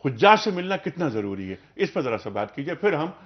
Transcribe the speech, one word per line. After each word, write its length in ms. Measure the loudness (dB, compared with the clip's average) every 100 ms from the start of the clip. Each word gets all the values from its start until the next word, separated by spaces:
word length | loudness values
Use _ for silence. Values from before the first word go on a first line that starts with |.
| -6
हुज्जाज 340 | 4 6 6
से 120 | 4
मिलना 260 | -2 -2 -4
कितना 300 | -4 -4 -2
ज़रूरी 380 | -2 -4 -6 -8
है, 100 | -10 -12 -4
इस 120 | -2
पर 120 | -2
ज़रा 160 | -2 -4
सा 100 | -4
बात 220 | -4 -6
कीजिए, 240 | -6 -8 -2
फिर 200 | 0 0
हम 180 | -2 -8